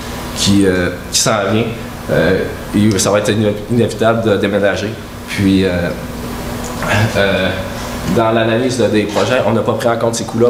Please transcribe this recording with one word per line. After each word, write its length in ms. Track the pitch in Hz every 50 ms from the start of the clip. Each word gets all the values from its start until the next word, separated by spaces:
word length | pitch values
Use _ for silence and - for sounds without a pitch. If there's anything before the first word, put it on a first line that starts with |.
| - - - - - - -
qui, 300 | - - 101 101 101 98
euh, 240 | 95 90 90 90 85 - - - -
qui 80 | - -
s'en 320 | - 131 113 104 98 95
vient, 120 | 107 110 117 - - - - - - - - -
euh, 280 | - - 82 85 95 - - - - - - - -
et 240 | 104 104 110 104 92
ça 100 | - 101
va 100 | 98 104
être 100 | 104 -
iné-, 260 | 104 110 110 104 101 - - -
inévitable 580 | 117 120 107 104 - - 110 110 113 113 107 107
de 80 | 98
déménager. 520 | 98 107 98 101 98 101 98 92 90 101 104 110 - - - - - -
Puis, 360 | - - - 101 95 95 95 95
euh, 80 | 92 87 87 87 85 62 60 - - - - - - - - - - - - - - - - - 85 98 104 110 113 104
euh, 340 | 101 98 98 95 92 95 92 92 - - - - - - - - - - - 185
dans 160 | 117 113 113
l'analyse 460 | 113 117 113 113 113 117 131 127 120
des 260 | 113 107 98 104 107 104
projets, 380 | - - 101 98 104 127 127 -
on 40 | 107
n'a 100 | 117 107
pas 120 | 101 120 110
pris 140 | - -
en 100 | 117 117
compte 180 | 117 117 117 113
ces 100 | - 107
coûts-là 240 | - - 113 117 120